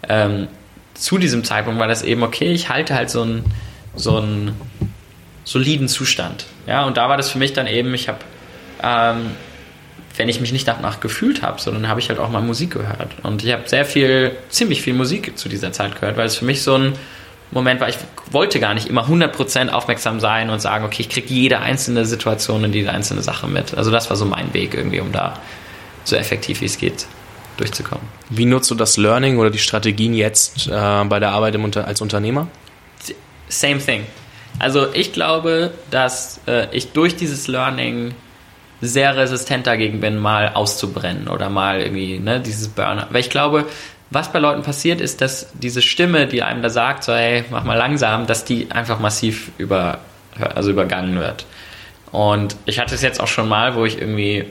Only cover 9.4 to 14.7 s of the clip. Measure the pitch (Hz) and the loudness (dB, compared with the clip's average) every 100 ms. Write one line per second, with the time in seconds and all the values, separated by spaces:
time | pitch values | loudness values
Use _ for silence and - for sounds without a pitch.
9.4 | - - - - - - - - 117 117 | -12 -18 -20 -20 -20 -20 -20 -4 -2 0
10.4 | 123 131 - 117 95 107 110 - 233 285 | 0 0 0 -2 -2 -4 -6 0 0 2
11.4 | - - - 107 110 110 123 113 113 113 | -2 -4 -4 -2 0 -2 -2 -2 0 0
12.4 | 117 117 175 - 104 104 - - - 104 | 0 -2 -2 -2 -4 -4 -8 -6 -4 -2
13.4 | 113 120 - 123 143 143 135 131 131 - | 0 -2 0 0 2 4 4 6 4 -2
14.4 | - - 226 | -4 0 2